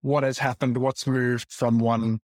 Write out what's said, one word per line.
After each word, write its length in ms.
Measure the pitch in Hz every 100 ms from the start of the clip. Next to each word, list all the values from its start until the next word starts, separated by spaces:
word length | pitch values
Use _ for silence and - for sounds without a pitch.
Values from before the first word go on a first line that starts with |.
what 220 | 139 147
has 140 | 135 131
happened, 400 | 135 120 131 123
what's 300 | 131 - -
moved 440 | 131 123 120 -
from 280 | - 123 117
one 400 | 117 117 113 110